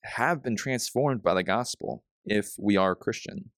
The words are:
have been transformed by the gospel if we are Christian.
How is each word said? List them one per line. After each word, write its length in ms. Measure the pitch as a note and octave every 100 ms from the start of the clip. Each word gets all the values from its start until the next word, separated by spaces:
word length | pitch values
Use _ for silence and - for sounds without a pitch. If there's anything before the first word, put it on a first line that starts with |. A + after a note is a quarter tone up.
have 380 | G#2+ - B2+ E3
been 140 | B2+ G#2+
transformed 640 | C3+ B2 - B2 C#3+ B2
by 120 | F2
the 80 | F#2
gospel 600 | F#2 G2 B2 - - B1 _ _
if 300 | - G#2 - -
we 180 | G2+ G2
are 180 | F#2+
Christian. 560 | F2+ - A2+ - G2 G2